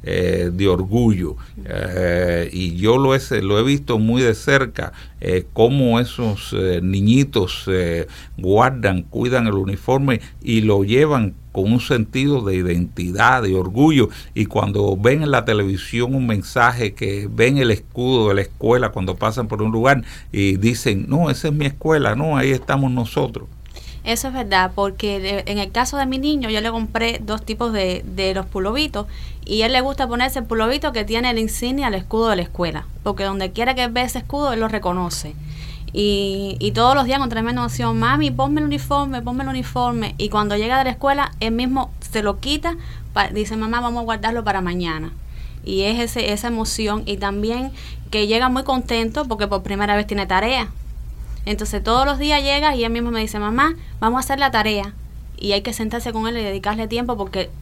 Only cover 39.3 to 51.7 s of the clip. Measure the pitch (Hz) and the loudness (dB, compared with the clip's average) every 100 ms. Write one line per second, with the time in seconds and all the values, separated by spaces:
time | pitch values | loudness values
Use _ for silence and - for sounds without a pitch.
39.3 | 247 269 262 240 254 247 233 220 - 208 | -4 -4 -4 -4 -2 0 0 -4 -4 -2
40.3 | 208 208 208 233 262 269 254 277 277 277 | 0 0 0 2 2 2 0 0 2 0
41.3 | - 226 226 254 269 247 - - 220 208 | -2 -2 0 0 -2 -4 -8 -6 -2 0
42.3 | 196 262 294 339 330 - - - - 202 | -2 -2 -2 -2 -6 -8 -12 -4 0 0
43.3 | 208 202 220 220 240 240 240 226 220 220 | 0 -2 -2 -2 -2 -2 -4 -2 -2 -2
44.3 | 233 214 196 180 180 170 160 160 - - | -2 -2 0 -2 -2 -4 -4 -6 -10 -12
45.3 | - - - - 190 196 233 233 240 214 | -10 -10 -10 -4 0 0 0 -2 -2 -2
46.3 | 208 240 226 220 - 214 208 - 202 202 | -2 -2 -2 -2 -2 -2 -2 -4 -4 -2
47.3 | 202 214 240 269 - - - - 214 208 | -2 -2 -2 -4 -8 -12 -12 -4 -2 2
48.3 | 226 254 254 269 262 - 233 226 254 277 | 2 2 0 0 -2 0 -2 0 -2 -4
49.3 | 208 202 196 185 202 208 208 208 202 190 | -2 -2 -2 -2 -2 2 2 0 -4 0
50.3 | 185 214 262 208 - - - - - - | 0 2 -2 -4 -8 -10 -10 -10 -10 -10
51.3 | - - 208 214 | -8 -4 -4 -2